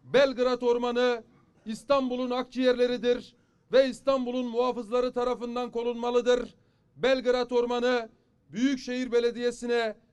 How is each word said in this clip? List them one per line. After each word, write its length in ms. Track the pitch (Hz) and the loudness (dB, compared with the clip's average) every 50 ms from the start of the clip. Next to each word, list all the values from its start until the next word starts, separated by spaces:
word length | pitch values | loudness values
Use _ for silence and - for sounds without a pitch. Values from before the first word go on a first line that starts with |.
| _ | _
Belgrad 580 | - 135 247 285 269 262 214 247 254 247 240 | 2 2 4 4 4 2 0 0 0 0 0
Ormanı 640 | 247 240 240 240 240 240 240 240 247 247 240 233 226 _ _ _ _ _ _ _ _ | 0 0 0 2 0 -2 0 2 2 0 0 -2 -6 _ _ _ _ _ _ _ _
İstanbul'un 640 | 214 220 214 - - 277 277 269 254 247 247 254 247 | -10 -10 -10 0 0 2 2 2 0 -4 -4 -4 -4
akciğerleridir 1040 | 247 254 247 254 - 240 254 254 247 240 247 247 247 240 190 247 240 240 - - _ _ _ _ _ _ _ _ | -4 -4 -4 -6 -4 2 2 2 4 4 2 0 0 0 0 0 0 0 -2 -12 _ _ _ _ _ _ _ _
ve 180 | 196 254 277 262 | 4 4 4 4
İstanbul'un 580 | 233 - - 269 269 269 247 240 247 254 254 | 0 -4 -2 0 0 0 0 -2 -4 -4 -4
muhafızları 680 | 240 226 233 247 254 247 233 240 196 226 247 247 254 247 | -2 -2 0 0 0 -2 -4 -6 -4 -2 -2 -2 0 -2
tarafından 580 | 247 240 247 247 214 233 240 240 247 247 240 | -2 -2 -2 -2 -4 -6 -8 -6 -6 -6 -6
korunmalıdır. 840 | - 233 233 240 240 233 233 240 240 240 233 247 247 240 - - - _ _ _ _ _ _ _ _ | -6 -4 -4 -4 -4 -4 -4 0 0 0 2 2 2 2 0 -8 -12 _ _ _ _ _ _ _ _
Belgrad 560 | 135 151 254 269 262 254 247 247 247 247 240 | -2 0 2 2 2 2 0 0 0 0 0
Ormanı 580 | 247 240 240 240 247 240 240 247 254 240 226 220 _ _ _ _ _ _ _ _ | 0 0 0 0 0 0 2 2 0 0 -2 -6 _ _ _ _ _ _ _ _
Büyükşehir 640 | 139 202 247 277 277 254 - 247 247 254 254 247 | -6 -2 0 0 0 -2 -4 -6 -4 -4 -4 0
Belediyesi'ne 840 | 220 240 233 240 233 233 240 240 240 - 233 240 240 233 233 220 208 _ _ _ | 0 2 2 2 -2 0 -2 -4 -4 -4 -4 -2 0 0 0 -2 -6 _ _ _